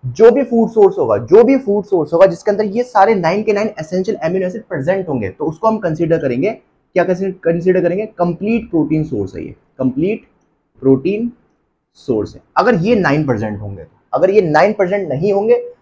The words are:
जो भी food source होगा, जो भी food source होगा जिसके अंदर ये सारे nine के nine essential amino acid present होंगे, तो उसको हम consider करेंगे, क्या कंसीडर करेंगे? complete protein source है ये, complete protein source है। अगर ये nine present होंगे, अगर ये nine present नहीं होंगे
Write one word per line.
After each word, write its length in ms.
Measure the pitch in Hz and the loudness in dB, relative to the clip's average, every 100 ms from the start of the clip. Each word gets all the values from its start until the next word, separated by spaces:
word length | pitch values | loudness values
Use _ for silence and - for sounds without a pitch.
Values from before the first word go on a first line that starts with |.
| 127 | -10
जो 240 | 120 226 | 6 6
भी 120 | 247 | 6
food 260 | 254 233 226 | 0 0 2
source 280 | - 196 190 | 4 2 2
होगा, 180 | 123 104 | 0 0
जो 240 | 113 196 | 4 6
भी 120 | 240 269 | 6 2
food 260 | 202 202 | 0 -4
source 280 | 202 180 147 | 0 -2 0
होगा 140 | 165 190 | 4 4
जिसके 240 | 170 - | 2 -4
अंदर 140 | 202 | -2
ये 180 | 214 208 | -2 -4
सारे 320 | 247 208 202 | -2 2 4
nine 280 | 208 165 202 | 2 0 0
के 100 | 214 | 0
nine 180 | 202 220 - | -2 -2 -6
essential 380 | 156 185 185 - | -6 -4 -4 -4
amino 220 | 160 190 185 | -4 -2 -4
acid 160 | 220 | -8
present 460 | - 165 139 190 180 | -8 -4 -2 -2 -2
होंगे, 200 | 131 98 | -4 -4
तो 160 | - | -6
उसको 240 | 156 160 220 | -8 -2 -2
हम 100 | 220 | -2
consider 400 | 170 160 165 160 | -4 -2 -2 0
करेंगे, 320 | 143 123 185 | -2 -2 -4
क्या 540 | - _ _ _ 180 | -4 _ _ _ -2
कंसीडर 760 | 175 180 190 185 165 170 180 185 | 0 -2 -4 -4 -2 0 0 2
करेंगे? 260 | 170 185 214 - | 0 -2 -6 -4
complete 520 | 175 160 208 233 226 | -4 -2 -2 -4 -2
protein 340 | 165 151 156 | -4 0 -2
source 300 | 156 110 95 87 | -2 -6 -8 -10
है 80 | |
ये, 100 | - - _ - | -14 -18 _ -4
complete 460 | 131 127 180 214 _ _ _ _ _ _ | -4 -2 -4 -4 _ _ _ _ _ _
protein 480 | 135 135 160 208 240 - _ _ _ _ _ | 0 2 0 -4 -6 -10 _ _ _ _ _
source 400 | _ - 110 - | _ -4 -4 -4
है। 80 | - _ - | -12 _ 0
अगर 180 | 202 | 0
ये 200 | 202 190 233 | 0 2 0
nine 300 | 165 147 139 | 2 0 0
present 340 | 110 110 101 | -2 -4 -8
होंगे, 260 | 104 98 78 _ _ | -10 -14 -18 _ _
अगर 180 | 131 185 | 0 2
ये 100 | 208 | 2
nine 300 | 175 147 196 | 4 2 2
present 360 | 208 185 202 175 | 0 -2 -2 -4
नहीं 240 | 135 196 | -2 0
होंगे 260 | 196 220 240 - - | 0 0 0 -2 -18